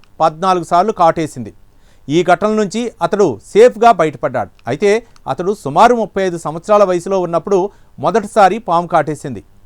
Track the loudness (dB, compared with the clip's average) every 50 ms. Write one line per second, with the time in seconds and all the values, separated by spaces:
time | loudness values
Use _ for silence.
0 | _ _ _ 0 0 0 0 -2 -2 -2 0 -2 -2 0 0 0 0 0 0 2
1 | 2 2 2 0 -4 -6 -8 -12 -14 -14 -16 _ -20 _ _ _ _ _ _ _
2 | _ -2 0 0 2 2 2 2 0 0 -2 -2 -2 -4 -4 -6 -8 -8 -6 -6
3 | -4 -2 0 0 0 0 0 -4 -8 -2 4 4 4 4 4 4 2 2 4 2
4 | 0 -2 -4 -6 -6 -6 -4 -6 -6 -8 _ _ -8 -8 -4 -2 0 0 0 0
5 | -4 -8 -20 -12 -10 -8 -8 -6 -4 -6 -6 -6 -6 -2 2 4 4 4 4 2
6 | -2 -4 -4 -4 -4 -4 -4 -6 -8 -10 -10 -8 -2 2 2 4 4 2 0 -2
7 | -2 -2 -2 -2 -2 -2 -4 -4 -2 0 0 0 0 -2 -6 -14 _ _ _ -6
8 | -2 0 0 0 -2 0 2 4 4 4 2 0 -4 -2 -2 -2 0 0 0 0
9 | 0 -2 -4 -8 -10 -12 -12 -12 -14 _ -20 -20 -20